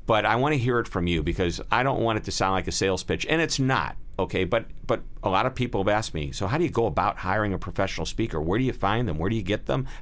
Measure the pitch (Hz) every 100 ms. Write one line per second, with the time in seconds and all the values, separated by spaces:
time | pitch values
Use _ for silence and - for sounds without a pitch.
0 | - 107 104 117 143 147 120 120 104 95
1 | 87 82 73 85 87 82 - 113 135 -
2 | 113 107 104 - 95 95 87 - 95 92
3 | - 85 - 160 156 - 131 120 69 -
4 | - - 92 92 90 117 - - - 113
5 | - - 101 95 127 131 123 101 98 104
6 | - 85 71 - 98 151 143 87 110 76
7 | 98 - 92 104 104 90 - - 98 -
8 | 80 - 113 80 80 110 131 - 95 113
9 | 120 76 92 113 95 107 - 135 127 -